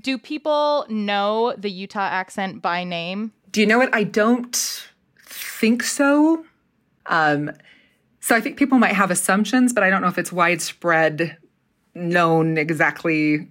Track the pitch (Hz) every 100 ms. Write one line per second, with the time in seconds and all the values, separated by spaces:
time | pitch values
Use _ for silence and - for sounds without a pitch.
0 | 269 262 - 302 311 294 294 294 - 220
1 | 202 202 202 220 233 - 202 185 196 214
2 | 196 185 185 - 190 160 185 175 180 170
3 | 170 190 220 - _ 208 208 233 262 240
4 | 202 220 214 247 - - - - - _
5 | _ _ - - - - 220 240 - -
6 | 277 294 311 320 - _ _ _ _ _
7 | - 170 156 147 147 - _ _ _ _
8 | _ _ - 233 269 - 277 262 208 196
9 | 190 180 - 190 202 254 247 240 190 190
10 | 180 175 170 180 170 170 - - 170 160
11 | 160 151 165 - _ _ _ _ _ 175
12 | 170 175 170 160 160 160 156 156 160 147
13 | 170 156 151 151 165